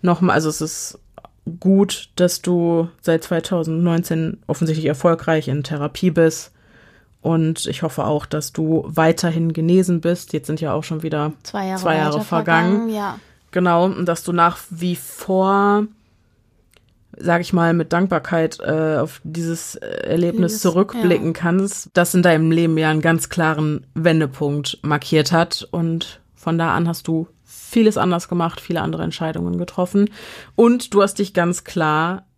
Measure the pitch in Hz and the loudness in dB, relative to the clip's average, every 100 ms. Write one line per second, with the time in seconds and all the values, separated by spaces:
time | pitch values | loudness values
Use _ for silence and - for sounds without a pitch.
0 | 180 170 180 - 156 151 156 - - - | 0 2 2 2 0 -4 -6 -8 -12 -14
1 | _ - - _ - 170 185 190 196 - | _ -20 -20 _ -14 -4 2 4 4 0
2 | - - 180 - - 175 170 170 170 - | -10 0 0 0 -2 0 2 2 0 -4
3 | - 165 - 170 160 180 160 160 175 165 | -2 -2 0 -4 -2 -4 -2 0 2 0
4 | 170 160 160 - - 156 160 156 156 143 | 0 -2 -4 -6 -8 -2 0 0 -2 0
5 | 180 165 165 160 156 151 135 147 143 - | 2 0 0 0 0 -4 -4 -4 -6 0
6 | 185 160 165 160 - _ _ _ _ _ | 0 4 2 2 -14 _ _ _ _ _
7 | _ _ - 165 160 160 - 131 160 - | _ _ -2 0 0 -2 -6 -6 -6 -4
8 | - 151 - 151 151 - 160 160 - 156 | -2 -4 -4 -8 -6 -4 0 0 -2 0
9 | 160 165 175 160 165 160 165 185 180 175 | 2 2 0 0 -2 0 4 4 4 0
10 | 165 180 - 156 147 156 156 123 160 156 | 0 -2 -4 -8 -6 -6 -2 -4 -4 -6
11 | 160 156 147 151 - 208 190 190 175 156 | -4 -4 -4 -6 -10 -8 -6 -4 0 0
12 | 151 147 214 165 160 165 175 208 226 214 | 0 -2 -2 -2 2 2 4 0 0 -4
13 | 202 120 _ _ _ - 180 170 185 - | -6 -8 _ _ _ -2 2 4 2 0
14 | 175 165 - 175 170 175 - 165 180 175 | -2 -4 -2 2 2 2 -14 -6 -4 -4
15 | - - - 185 190 196 202 208 214 - | -8 -16 -2 0 2 2 4 2 0 -8
16 | _ _ _ _ _ _ _ _ _ _ | _ _ _ _ _ _ _ _ _ _
17 | _ - - 170 175 175 170 170 160 175 | _ -8 0 0 2 2 4 2 2 0
18 | 185 175 - 170 160 - - 156 156 151 | 2 0 -2 0 0 -2 -4 0 0 0
19 | 156 - 160 160 165 165 - - - 50 | -2 -6 -12 -6 -4 -6 -8 -12 -10 -8
20 | - 165 175 226 170 214 190 170 202 240 | -2 0 0 2 0 2 0 2 0 2
21 | 180 170 165 160 170 180 196 - - - | 2 4 2 -2 0 2 0 -4 -2 2
22 | 175 180 175 160 160 165 170 160 160 156 | 2 4 4 4 4 2 2 2 2 2
23 | 165 165 - - 160 151 156 151 - - | 2 0 -2 -2 0 0 -2 -2 -8 -2
24 | 165 160 147 131 147 147 139 - 147 147 | 2 2 0 -2 -4 -2 -6 -8 -4 -4
25 | - 156 147 170 170 - - 170 165 165 | 2 2 4 2 0 -4 -6 -4 -2 -2
26 | - - _ _ - 165 165 - 165 165 | -6 -16 _ _ -4 -2 0 0 0 -2
27 | - 160 170 _ _ - - - 220 - | -2 -4 -4 _ _ -20 -2 4 4 4
28 | 180 175 - 175 170 - - 170 156 160 | 0 0 -2 -2 -2 -4 -6 -4 -2 -4
29 | 165 160 160 160 175 175 175 - 180 202 | -6 -4 -6 -4 -4 -4 -6 -4 -2 2
30 | 208 - - - - - 233 247 - 202 | 0 -2 -18 -18 -14 4 4 4 2 2
31 | 202 202 196 190 175 175 - - 156 151 | 2 0 -4 0 0 -2 -6 -2 0 2
32 | 165 190 _ | 0 -4 _